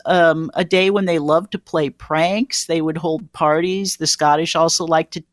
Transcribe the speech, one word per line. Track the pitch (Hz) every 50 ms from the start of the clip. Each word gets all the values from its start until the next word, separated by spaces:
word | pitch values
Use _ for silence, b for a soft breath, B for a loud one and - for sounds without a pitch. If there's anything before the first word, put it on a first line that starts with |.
| -
um, | - 180 180 170 165 160 160 160 - -
a | - 190
day | 165 196 185 185 190
when | 202 208 196
they | 180 170 160
loved | 147 147 151 165 185 - -
to | 196
play | _ _ - 165 151 135
pranks. | - - - - 156 160 165 175 196 214 254 - - - - -
They | 165 165
would | 156 156 160 160
hold | 160 165 160 156 - - -
parties. | - 165 151 151 160 170 185 185 196 196 185 - -
The | 160 151
Scottish | - - 156 147 147 151 165 165 -
also | 165 165 165 160 - 180
liked | 165 165 160 165 - -
to | 175 156 _